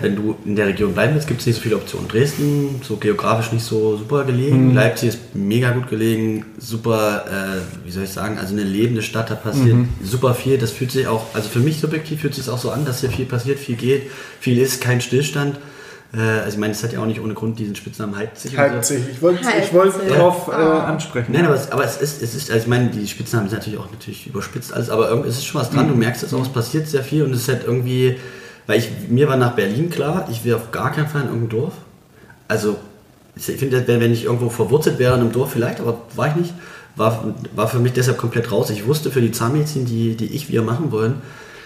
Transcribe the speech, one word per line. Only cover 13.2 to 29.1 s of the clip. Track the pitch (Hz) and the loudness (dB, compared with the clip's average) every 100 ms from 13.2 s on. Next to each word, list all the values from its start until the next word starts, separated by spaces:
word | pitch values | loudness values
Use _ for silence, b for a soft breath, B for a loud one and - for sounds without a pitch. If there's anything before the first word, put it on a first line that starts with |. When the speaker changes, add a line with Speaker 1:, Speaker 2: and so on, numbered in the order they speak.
| 127 | -2
Speaker 1:
passiert, | 120 127 139 | -2 -2 -2
viel | - | -2
geht, | 113 120 139 123 B B B | -2 2 2 0 B B B
viel | 131 120 | 2 4
ist, | 135 - | 4 2
kein | 120 123 | 0 0
Stillstand. | - 127 147 147 143 135 B B B B B 110 | 2 2 2 0 -2 -4 B B B B B -2
Äh, | |
also | 113 110 101 | 2 2 0
ich | 101 | -2
meine, | 107 | -2
es | 104 | -2
hat | 117 | -4
ja | - | -2
auch | 110 | -2
nicht | 110 | -2
ohne | 107 | -4
Grund | 104 113 113 | -4 -4 -4
diesen | 104 | -6
Spitznamen | 101 - - 104 | -6 -10 -8 -8
Leipzig | 101 110 - 135 | -6 -8 -8 -6
und | 139 | 2
so. | |
Speaker 2:
Leipzig, | 139 120 117 135 127 | 2 4 0 0 -2
ich | - | 2
wollte, | 170 180 | 4 4
ich | 254 | 2
Speaker 3:
Leipzig. | 196 - | 2 4
Speaker 2:
wollte | 175 196 190 196 | 6 6 4 2
drauf, | 139 175 175 151 | 6 6 4 -2
äh, | |
Speaker 3:
Ah. | 139 160 160 151 | 2 4 4 0
Speaker 2:
ansprechen. | 156 - 123 117 | -4 -4 -4 0
Speaker 1:
Nein, | 143 | 2
aber | 165 135 | 4 2
es, | - | 0
aber | 135 | -2
es | 117 - | -2 0
ist, | 147 - | -4 -2
es | 117 - | -6 -6
ist, | - | 0
also | 113 | 0
ich | 113 | 2
meine, | 123 120 | 2 2
die | 107 104 | 0 -6
Spitznamen | - 120 117 101 | -6 -2 -2 0
sind | 107 | -4
natürlich | 107 104 | -6 -8
auch | - | -10
natürlich | 113 - - - | -14 -14 -14 -10
überspitzt | 98 - 123 - | -8 -8 -10 -8
alles, | - 117 | -6 -2
aber | 113 107 | 0 2
irgend-, | 117 - | 2 0
es | - | -4
ist | - | -4
schon | - | -4
was | 123 | 0
dran, | 139 123 | 2 4
Speaker 2:
Mhm. | |
Speaker 1:
du | 120 | 4
merkst | 113 123 | 2 -2
es | - | -4
auch, | 131 | -2
es | 127 | -2
passiert | 123 113 156 151 | -2 -2 -2 0
sehr | 139 | -2
viel | 127 151 | 0 0
und | 135 | 2
es | 120 | 0
ist | 135 | 0
halt | 120 117 | -2 0
irgendwie, | 123 123 127 127 - B B B B - | 0 0 4 2 2 B B B B 0
weil | 110 | 0
ich, | 117 - | 0 -6
mir | - | 0